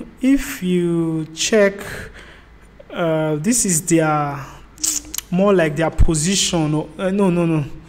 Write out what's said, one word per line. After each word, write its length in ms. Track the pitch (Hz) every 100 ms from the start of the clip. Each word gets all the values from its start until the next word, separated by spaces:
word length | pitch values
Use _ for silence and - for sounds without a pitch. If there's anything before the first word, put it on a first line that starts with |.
| - -
If 420 | 254 277 - -
you 640 | 180 180 175 170 165 160 156 -
check, 380 | - 220 196 202 - - - - - - - - - - -
uh, 460 | 240 165 156 156 151
this 300 | 180 247 202
is 200 | 160 -
their, 580 | 165 156 151 143 135 135 - - - - - - - -
more 240 | 175 202
like 220 | 190 160 147
their 160 | 160
position. 800 | - - 156 165 196 - 175 151
Or, 160 | 151 - -
uh, 140 | 190
no, 180 | 202 196
no, 160 | 175 170
no. 200 | 160 131 -